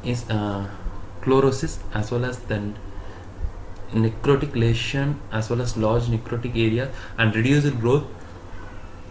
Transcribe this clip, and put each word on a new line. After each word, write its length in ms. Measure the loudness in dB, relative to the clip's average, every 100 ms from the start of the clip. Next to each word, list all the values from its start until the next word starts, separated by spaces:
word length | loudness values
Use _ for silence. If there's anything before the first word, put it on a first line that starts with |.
is, 240 | -4 -2 0
uh, 360 | 0 0 -2 -4 -4 -6 -6 -8 -4
chlorosis 560 | 4 6 6 2 -2 -4 -4
as 160 | -2 0
well 160 | 0 -2
as 140 | -4
the 340 | -4 -2 -2 -6 -10 -8 -10 -12 -12 -4 -4 -4 -10 -8 -2
necrotic 640 | 2 2 2 4 4 4 2
lesion 640 | 4 2 0 0 0 -2 -4
as 200 | -2 0
well 100 | 0
as 160 | 0 2
large 260 | 4 4
necrotic 520 | 2 0 -2 -4 -2 2
area 340 | 2 2 -2 -6 -6 2
and 160 | 4 4
reduced 440 | 4 6 4 2
growth 260 | 4 2 2 -10 -14 -14 -12 -10 -10 -12 -12 -12 -14